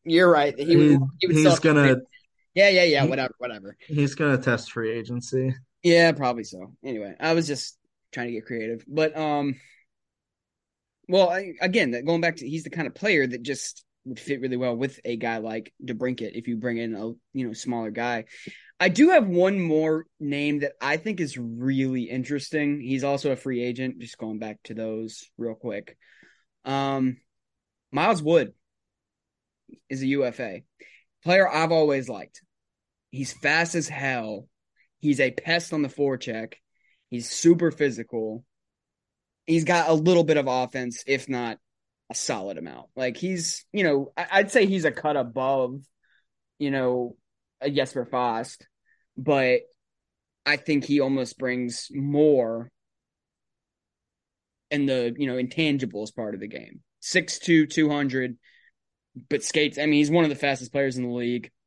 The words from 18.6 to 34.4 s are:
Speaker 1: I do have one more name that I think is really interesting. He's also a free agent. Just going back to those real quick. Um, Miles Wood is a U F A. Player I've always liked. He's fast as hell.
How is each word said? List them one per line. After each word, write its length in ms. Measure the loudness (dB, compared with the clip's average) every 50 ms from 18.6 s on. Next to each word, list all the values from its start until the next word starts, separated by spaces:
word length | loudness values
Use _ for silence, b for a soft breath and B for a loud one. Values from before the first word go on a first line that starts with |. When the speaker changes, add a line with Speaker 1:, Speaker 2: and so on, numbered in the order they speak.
| B B B B
Speaker 1:
I 100 | 0 2
do 220 | 6 6 6 8
have 160 | 8 6 4
one 340 | 4 4 4 4 4 2 2
more 460 | 0 2 2 2 2 2 0 -2 -4 _ _ -8
name 400 | -6 -4 -2 -2 0 0 0 0
that 120 | -2 -4 -4 -4
I 160 | -2 -2 -2
think 220 | -2 -2 -4 -4 -4
is 200 | -4 -6 -6 -8
really 640 | -10 -8 -8 -4 -2 0 0 0 0 0 -2 -2 -4
interesting. 760 | -4 -6 -6 -4 -4 -4 -6 -6 -4 -4 -2 0 -2 -2 -4
He's 240 | -4 -4 -4 -2 0
also 280 | -2 -2 0 0 -2
a 40 | -2
free 260 | -2 -4 -4 -4 -2
agent. 360 | -2 -4 -4 -4 -6 -8 -8 -10
Just 200 | -14 -18 -14 -12
going 200 | -10 -8 -8 -8
back 240 | -8 -10 -12 -14 -16
to 100 | -14 -10
those 500 | -8 -8 -6 -6 -8 -8 -10 -12 -16 -20 _ _ -8
real 160 | -8 -8 -8
quick. 420 | -8 -10 -8 -8 -10 -10 -14 -20 _ b b b b b b b b b b _ _ -8
Um, 520 | -4 -2 -2 -2 -2 0 0 0 -2 -2 -6 _ _ _ _ _ _ _ _ _ _ _ _ _ _
Miles 320 | -2 0 2 2 2 2
Wood 300 | 2 4 4 4 4 2 -6 _ _ _ _ _ _ _ _ _ _ _ _ _ _ _ _ _ _ _ _ _ _ -20 -20 -20 _ -10
is 140 | -8 -4
a 40 | -2 0
U 160 | 0 2 0
F 160 | -2 -2 -6
A. 220 | -8 -10 -10 -12 -16 _ _ -20 B B B B B B _ _ 0
Player 240 | 4 4 6 4 4
I've 240 | 2 2 2 4
always 360 | 4 4 4 4 2 0 -2 -6
liked. 340 | -10 -12 -14 -16 -20 -20 _ _ _ _ _ _ _ _ _ _ _ _ _ _
He's 220 | -10 -8 -8 -8
fast 420 | -8 -4 -2 0 2 2 0 0 -2
as 140 | -4 -4 -4
hell. 580 | -6 -6 -6 -4 -4 -4 -6 -8 -10 -12